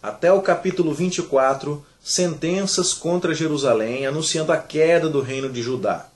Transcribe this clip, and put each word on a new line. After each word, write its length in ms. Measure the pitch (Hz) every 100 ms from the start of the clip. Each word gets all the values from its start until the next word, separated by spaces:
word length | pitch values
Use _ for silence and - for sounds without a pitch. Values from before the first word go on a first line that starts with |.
Até 300 | 107 - 170
o 80 | 196
capítulo 540 | 190 175 190 175 160
vinte 240 | 143 180 180
e 40 |
quatro, 640 | - 135 131 135 143 147 - _
sentenças 920 | - - 180 147 160 185 190 - 180
contra 400 | - 165 175 175
Jerusalém, 720 | 151 160 147 135 113 110 127 135
anunciando 460 | 151 156 165 156
a 40 | 160
queda 500 | - 151 160 170 160
do 140 | 143
reino 300 | 131 135 135
de 120 | 123
Judá. 460 | 120 127 98 78 -